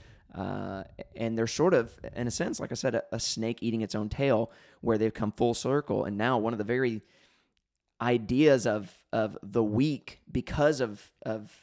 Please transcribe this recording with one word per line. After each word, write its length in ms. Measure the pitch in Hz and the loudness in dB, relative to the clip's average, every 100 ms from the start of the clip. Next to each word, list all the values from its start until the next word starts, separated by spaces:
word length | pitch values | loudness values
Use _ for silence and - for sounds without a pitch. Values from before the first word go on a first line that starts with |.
| - - _ - | -20 -20 _ -10
Uh, 480 | 95 98 98 98 - - - - | -8 -6 -8 -10 -12 -16 -16 -6
and 220 | 113 113 | -4 -2
they're 100 | 113 | -2
sort 260 | - 165 | 2 4
of, 260 | 160 117 - - - | 4 2 -6 -12 -6
in 120 | 120 | -4
a 40 | |
sense, 280 | - 170 - | -2 -4 -4
like 120 | - | -6
I 40 | 123 | -4
said, 200 | 131 117 | -2 -2
a, 80 | - | -4
a 80 | 113 | -6
snake 400 | - - 110 117 | -4 -4 -4 -4
eating 200 | 117 113 | -2 -2
its 140 | 107 110 | -2 -4
own 140 | 107 | -4
tail, 420 | - 135 113 113 - - - | 0 2 2 0 -8 -20 -6
where 160 | 117 110 | 0 2
they've 140 | 110 | 2
come 180 | - 107 | 0 -4
full 220 | - 123 117 | 0 0 0
circle. 500 | 131 139 - 104 - | 0 -2 0 -2 -2
And 120 | 104 | -2
now 200 | 117 127 | 0 0
one 160 | 110 | 0
of 60 | 117 | -2
the 40 | 104 123 | -2 0
very 260 | 127 110 - _ _ _ _ _ _ _ _ - | 0 -2 -10 _ _ _ _ _ _ _ _ -4
ideas 640 | 120 120 107 127 151 135 113 | 2 2 2 6 8 8 4
of, 240 | 107 95 - - | -2 -4 -16 -4
of 260 | 113 110 - | -2 -2 -4
the 200 | 101 120 | -4 0
weak, 560 | 110 104 147 143 - - - | 2 4 2 0 -8 -20 -6
because 500 | 127 - 147 151 143 | -6 -2 2 4 4
of, 300 | 120 101 - - - | -2 -6 -18 -14 -8
of 260 | 110 107 - | -8 -8 -20